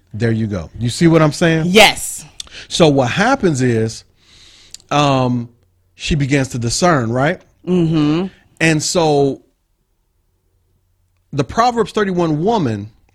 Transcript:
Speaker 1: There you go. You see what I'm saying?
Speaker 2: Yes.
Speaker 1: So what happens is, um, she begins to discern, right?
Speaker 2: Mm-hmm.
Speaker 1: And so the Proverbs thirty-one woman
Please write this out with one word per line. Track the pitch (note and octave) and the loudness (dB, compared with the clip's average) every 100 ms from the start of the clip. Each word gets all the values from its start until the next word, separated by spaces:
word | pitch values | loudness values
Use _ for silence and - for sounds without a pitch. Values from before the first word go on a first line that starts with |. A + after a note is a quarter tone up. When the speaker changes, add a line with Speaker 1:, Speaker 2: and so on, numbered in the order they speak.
| _ | _
Speaker 1:
There | G#2+ A#2 | -4 -2
you | A2 A2 | 0 -2
go. | G2 D#2 - | -6 -10 -6
You | A#2 | -6
see | - E3+ | 2 4
what | D#3+ | 6
I'm | D#3 | 4
saying? | - E3+ D#3+ F3 | 2 0 0 2
Speaker 2:
Yes. | G3 F#3+ - - - - - - - - | 6 6 4 -8 -12 -16 -20 -20 -20 -8
Speaker 1:
So | - D#3+ | 2 2
what | C#3 B2 | 4 0
happens | A2+ G#3+ C4+ F#3+ C3+ | 0 0 2 0 0
is, | B2+ A2+ A2+ - - _ _ - - - - - - | 0 0 -2 -6 -18 _ _ -20 -20 -20 -20 -20 -4
um, | C#3+ D3 C3+ B2+ B2 A#2 _ _ _ _ - | 0 2 2 0 -2 -6 _ _ _ _ -12
she | - | -4
begins | D#3+ C#3 C#3+ C3 | -2 0 0 -2
to | B2+ | -4
discern, | A#2 - F3+ D3+ A2+ | -4 0 2 2 0
right? | A#2+ C#3+ F3+ _ _ - | -2 -2 -4 _ _ -2
Speaker 2:
Mm-hmm. | F3+ E3 D#3+ D3 D#3 F#3+ - _ - | 0 0 0 0 0 -4 -10 _ -4
Speaker 1:
And | E3 D#3 | 0 0
so | - F#3 D#3+ C#3+ C#3 C3+ _ _ _ _ _ _ _ _ _ _ _ _ _ _ _ _ _ _ _ | -2 0 2 2 0 -2 _ _ _ _ _ _ _ _ _ _ _ _ _ _ _ _ _ _ _
the | C#3 | -6
Proverbs | C3+ - A#3+ A#3 G#3 | -4 0 0 0 -2
thirty-one | - G3+ F3 E3+ D3+ | -2 -2 -2 -2 -2
woman | F3+ A#3 C#3 G#2+ G#2 - _ | 0 0 -2 -4 -8 -16 _